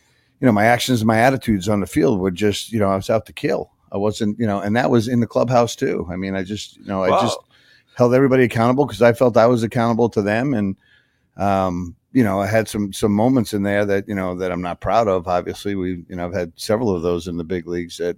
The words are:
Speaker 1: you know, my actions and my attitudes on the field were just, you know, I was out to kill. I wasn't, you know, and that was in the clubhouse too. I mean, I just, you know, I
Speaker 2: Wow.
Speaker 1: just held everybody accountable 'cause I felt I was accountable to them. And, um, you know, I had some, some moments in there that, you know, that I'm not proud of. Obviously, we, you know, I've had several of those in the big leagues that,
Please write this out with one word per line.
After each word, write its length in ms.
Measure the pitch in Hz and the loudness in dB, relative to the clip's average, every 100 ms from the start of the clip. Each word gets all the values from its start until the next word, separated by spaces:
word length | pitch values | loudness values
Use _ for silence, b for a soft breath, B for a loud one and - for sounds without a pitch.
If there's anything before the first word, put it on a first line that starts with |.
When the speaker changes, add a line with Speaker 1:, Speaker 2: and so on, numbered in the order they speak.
| _ _ _ _ | _ _ _ _
Speaker 1:
you 60 | 131 | 2
know, 60 | |
my 140 | 104 110 | 4 4
actions 340 | 120 - 120 | 2 2 0
and 80 | 110 | 2
my 100 | 110 | 4
attitudes 500 | 127 131 - 101 95 | 4 2 0 0 0
on 100 | 104 | 0
the 60 | 90 | 0
field 340 | 151 156 101 | 0 2 2
were 100 | 95 | -2
just, 400 | 85 104 98 - | 0 0 -2 -4
you 80 | 110 | -2
know, 120 | 98 | 0
I 60 | 98 | 0
was 120 | - | 0
out 140 | 110 - | -2 -2
to 60 | |
kill. 380 | - 147 - - _ _ | -6 -4 -4 -6 _ _
I 60 | 98 | -4
wasn't, 420 | 107 104 104 104 | -2 -2 -4 -2
you 80 | 113 | -2
know, 140 | 101 | -2
and 160 | 101 117 | 0 0
that 140 | - | 2
was 180 | 120 110 | 2 2
in 100 | 120 | -2
the 60 | 113 | 0
clubhouse 480 | 127 120 127 117 | 0 2 2 2
too. 320 | - 135 - 87 | -2 -4 -4 -6
I 60 | 90 | -6
mean, 200 | 95 95 | -6 -6
I 80 | |
just, 320 | 90 104 - _ | -6 -10 -10 _
you 80 | - | -6
know, 160 | 95 | -2
I 80 | 92 | 0
Speaker 2:
Wow. 100 | 151 | 0
Speaker 1:
just 160 | - - _ b b b b - | 0 -4 _ b b b b 0
held 180 | 123 | 4
everybody 300 | 127 139 131 | 4 4 4
accountable 420 | 120 117 120 131 143 | 2 2 2 2 0
'cause 140 | 98 | 4
I 120 | 120 | 4
felt 220 | 113 127 110 | 4 2 4
I 100 | 117 | 4
was 160 | 123 | 4
accountable 460 | 110 120 117 113 120 | 0 0 0 0 0
to 120 | 113 | 0
them. 320 | 101 110 143 | 0 0 0
And, 220 | 113 98 95 _ _ _ _ _ - | 0 -2 -6 _ _ _ _ _ -4
um, 600 | 98 95 95 90 87 - _ | 0 0 0 -4 -8 -14 _
you 120 | 131 | 0
know, 160 | 107 98 | 2 0
I 60 | 98 | 0
had 200 | 113 104 | 0 0
some, 260 | 107 101 | -4 -6
some 180 | - 107 | -2 0
moments 400 | 101 120 135 98 | 2 2 2 0
in 100 | 104 | -2
there 220 | 101 101 | 0 0
that, 240 | 104 98 98 | 0 -2 -2
you 60 | |
know, 200 | 98 92 90 | -6 -4 -4
that 140 | 92 | -4
I'm 120 | 87 | -4
not 180 | 87 - | -6 -6
proud 260 | 95 110 110 | 0 2 2
of. 220 | 92 87 | 0 0
Obviously, 460 | 90 87 87 101 | -2 -4 -8 -6
we, 300 | 98 90 90 82 | -4 -4 -6 -10
you 80 | 90 | -10
know, 100 | 87 | -6
I've 60 | |
had 180 | 92 85 - | -6 -6 -8
several 380 | - 110 117 | -2 0 0
of 80 | 90 | 0
those 260 | 87 87 87 | 0 -2 -4
in 80 | 85 | -8
the 80 | |
big 220 | 82 92 82 | -6 -6 -4
leagues 300 | 87 85 - | -6 -8 -6
that, 180 | 87 | -6